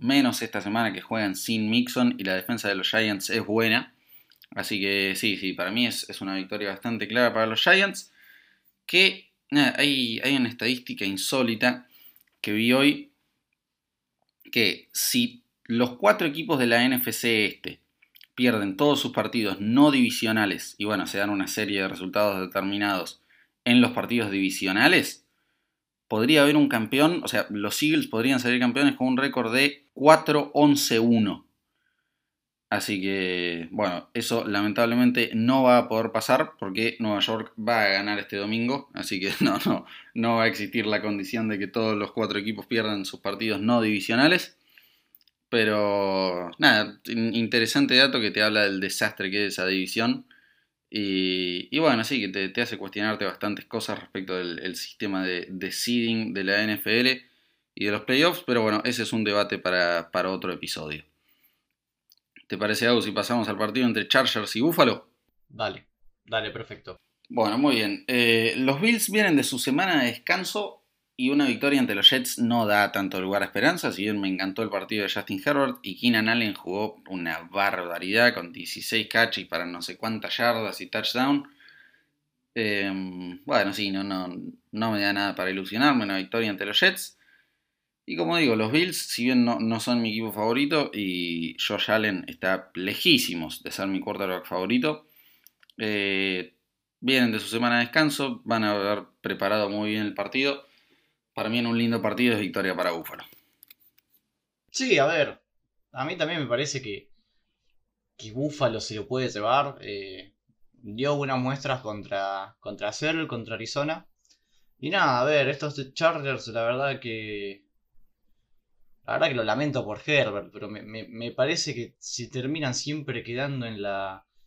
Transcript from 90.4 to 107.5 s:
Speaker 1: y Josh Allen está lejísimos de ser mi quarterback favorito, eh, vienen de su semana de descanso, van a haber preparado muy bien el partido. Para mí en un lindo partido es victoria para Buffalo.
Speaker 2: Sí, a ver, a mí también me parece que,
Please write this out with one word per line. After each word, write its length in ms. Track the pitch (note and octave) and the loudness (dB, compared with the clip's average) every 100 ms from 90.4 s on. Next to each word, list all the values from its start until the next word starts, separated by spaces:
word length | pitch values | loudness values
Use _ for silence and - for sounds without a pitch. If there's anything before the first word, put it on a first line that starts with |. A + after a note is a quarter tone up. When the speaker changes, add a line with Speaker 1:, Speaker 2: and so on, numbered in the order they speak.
| A2 A#2+ C#3+ D#3 C#3 | 0 0 2 0 0
Speaker 1:
y 640 | G2+ F#2+ F2+ F2 E2+ E2 - | -2 -2 -2 -2 -4 -4 -6
Josh 340 | - G2+ - | -4 -2 0
Allen 340 | A2 G#2+ F2+ E2 | 2 2 -2 -8
está 440 | - F#2 F#2+ - | -4 -2 -2 -4
lejísimos 880 | F2 F#2+ G#2+ F3+ D3 - F2 D#2 - | -6 -6 0 4 4 2 -4 -8 -10
de 80 | - | -10
ser 160 | - G2 | -6 -4
mi 140 | F#2+ | -4
quarterback 440 | G#2 G2 F#2+ F2+ | -4 -4 -4 -6
favorito, 640 | - F#2 F#2+ B2 D3+ D3+ _ _ _ _ _ _ _ - | -4 -4 0 0 0 -4 _ _ _ _ _ _ _ -8
eh, 760 | G#2+ G#2 G2 G2 G2 F#2 - _ _ _ _ _ | -4 0 0 0 -2 -4 -6 _ _ _ _ _
vienen 320 | B2 C3 A#2+ | 0 2 2
de 80 | G#2+ | 0
su 80 | - | -4
semana 320 | A2+ A#2+ A#2+ | -2 0 0
de 60 | |
descanso, 560 | A#2 D#3+ D3+ C#3+ C#3 A#2 | 0 0 0 0 -4 -4
van 200 | G#2+ A2+ | -2 0
a 80 | G#2+ | 0
haber 320 | G#2 G2+ G2+ - _ | 0 0 -2 -6 _
preparado 480 | - F#2+ G2 G#2+ G2+ | -8 -2 0 0 0
muy 220 | G#2 G#2+ | -2 -2
bien 120 | G#2+ | -2
el 120 | G#2 | -4
partido. 520 | G2 G2+ C3 C#3 C#3 - _ _ _ _ _ _ | -6 -4 -2 -2 -2 -10 _ _ _ _ _ _
Para 140 | - G#2+ | -6 -2
mí 100 | A#2+ | -2
en 60 | A#2 | 0
un 120 | A#2 | 0
lindo 240 | A#2 A2+ | 0 0
partido 320 | G#2+ G#2 B2 | -2 2 2
es 60 | G#2+ | 2
victoria 360 | F#2+ G2 F#2+ F2 | 0 -2 -2 0
para 140 | F2+ | -2
Buffalo. 340 | E2+ - - - - _ _ - _ _ _ _ _ _ _ _ _ _ | -2 -8 -14 -18 -20 _ _ -20 _ _ _ _ _ _ _ _ _ _
Speaker 2:
Sí, 280 | - B3+ D#3+ | -4 2 4
a 80 | C#3+ | 4
ver, 340 | E3 - - _ _ _ _ _ | 2 -2 -6 _ _ _ _ _
a 120 | B2+ | -8
mí 120 | D3 F3+ | -8 -4
también 240 | D#3 E3+ | -4 -4
me 60 | B2 | -2
parece 360 | A#2+ D3 C3+ | -2 -2 -6
que, 260 | A2 G2 - _ _ _ _ | -10 -12 -16 _ _ _ _